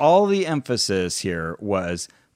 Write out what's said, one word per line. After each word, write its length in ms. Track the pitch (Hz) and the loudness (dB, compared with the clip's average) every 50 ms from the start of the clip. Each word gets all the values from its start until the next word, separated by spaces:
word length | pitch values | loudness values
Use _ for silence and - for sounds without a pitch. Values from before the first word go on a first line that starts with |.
all 260 | 143 156 175 196 208 | 4 6 6 6 4
the 180 | 196 196 196 185 | 4 2 0 0
emphasis 720 | 160 160 143 - - 123 110 - - 101 95 90 87 - - | -2 -2 -4 -2 -2 -2 -2 0 0 0 0 0 -2 -4 -4
here 360 | - 98 87 85 80 80 85 - | -4 -4 -4 -4 -6 -8 -8 -8
was 480 | 107 101 101 95 87 85 90 87 - - _ _ _ _ _ | -4 -2 -2 -2 -2 -4 -6 -6 -8 -14 _ _ _ _ _